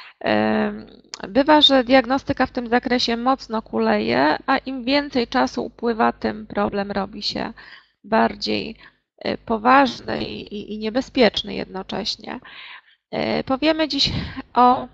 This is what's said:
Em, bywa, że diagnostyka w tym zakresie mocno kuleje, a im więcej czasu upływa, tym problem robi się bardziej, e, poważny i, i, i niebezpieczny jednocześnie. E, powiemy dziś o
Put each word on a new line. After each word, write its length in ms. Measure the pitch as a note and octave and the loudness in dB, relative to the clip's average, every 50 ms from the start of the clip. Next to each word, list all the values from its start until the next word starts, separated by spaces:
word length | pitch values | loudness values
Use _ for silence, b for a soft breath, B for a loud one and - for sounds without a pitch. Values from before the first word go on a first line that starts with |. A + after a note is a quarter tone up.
| B B B - | B B B -6
Em, 680 | - - G#3+ G#3 G#3+ G#3+ G#3+ G#3+ G#3+ G#3+ G#3 G#3+ A3 - - - - - - - - - | -2 0 0 2 2 2 2 0 0 -2 -4 -8 -14 -18 -20 -20 -20 -18 -14 -12 -8 -2
bywa, 320 | G3 B3+ C#4+ D#4 D4+ D4+ | 0 2 4 6 6 8
że 240 | D4 - C#4 C4 A#3 | 8 8 6 6 4
diagnostyka 640 | A#3 C4 C4+ A3+ A#3 C4 C#4 - - C#4 - C4 | 6 4 4 4 4 -2 -4 -2 -4 -2 -2 -2
w 40 | - | -2
tym 180 | - B3+ A#3+ A3+ | -2 -6 -4 0
zakresie 480 | A#3 B3 - B3 B3 B3 - A#3 A#3 | 0 0 0 0 0 0 0 -2 -2
mocno 460 | A#3 A#3+ B3+ C4+ - - - A3 A3 | -2 0 0 0 -2 -2 -6 -6 -6
kuleje, 760 | - - A#3 A3+ A3+ A3 G#3 G#3 A3 A3+ A#3+ B3+ C#4+ D#4 D4+ - - | -6 -4 -2 0 2 2 2 2 2 0 2 2 4 2 2 0 0
a 120 | - C4+ - | 0 0 0
im 260 | - B3+ C4+ C4 A#3 | 0 -4 -8 -6 -2
więcej 420 | B3 C#4 C#4+ C#4+ C#4+ - B3+ A#3 | 0 0 0 0 0 -2 -2 -2
czasu 380 | - - B3+ B3+ B3+ - A#3+ - | 0 0 0 0 0 -2 -6 -8
upływa, 480 | A#3 - - A3+ A#3+ A3+ A3 A#3 A#3 | -8 -8 -4 -4 -2 0 2 2 0
tym 340 | - - - A3 G#3+ G#3+ A3 | 0 -2 -6 -6 -6 -6 -10
problem 440 | - - G3+ G3+ G#3 G3+ G3+ G3 G3+ | -8 -4 -2 -2 -2 -2 -4 -6 -4
robi 320 | G3+ G3+ F#3+ G3+ G#3+ G#3 | -4 -6 -6 -6 -8 -8
się 300 | - - - - - - A3+ B B B B B B B B B - | -8 -6 -6 -6 -6 -8 -10 B B B B B B B B B -6
bardziej, 720 | G3+ A3+ A3+ A3+ A3+ G#3 G#3 - G#3+ - - - - A3+ b b b b b b _ _ - | 0 2 2 2 2 0 -4 -4 -4 -4 -4 -4 -6 -12 b b b b b b _ _ -8
e, 200 | - - - - | -4 -4 -4 -4
poważny 840 | - - A3+ A3 G#3+ B3 C4 C#4 C#4 A#3 - - - - - - - | -4 -4 -4 0 4 4 6 6 4 4 0 -6 -8 -6 -4 -4 -4
i, 300 | - - G#3 - - - | -6 -8 -12 -12 -12 -12
i, 200 | G#3 - - G#3 | -12 -10 -10 -10
i 40 | G#3+ | -6
niebezpieczny 760 | G#3+ A3 G#3+ C4 C4 - - C4+ A3+ G3+ - - - G3+ G3 | -6 -4 -4 -4 -4 -2 2 4 4 4 2 0 -6 -6 -6
jednocześnie. 840 | - - - F#3 F#3+ G3 - G3+ G3 G#3+ - - - G#3+ - - B3+ B B B B B B B B B B B B _ - | -8 -8 -8 -10 -12 -10 -8 -8 -6 -6 -6 -8 -8 -10 -12 -12 -12 B B B B B B B B B B B B _ -8
E, 340 | - - - - - - - | -6 -4 -2 -2 -2 -4 -2
powiemy 440 | - C4 B3+ D4 D#4 D#4+ D#4+ D#4+ C4+ | -4 -2 0 0 0 2 0 -2 -2
dziś 220 | C#4+ C#4 - - - B B B B C4+ - _ - | -2 -2 -2 -2 -2 B B B B -12 -12 _ 2
o 340 | A#3+ B3 B3 B3+ B3+ B3 B3 | 6 6 6 6 4 0 -8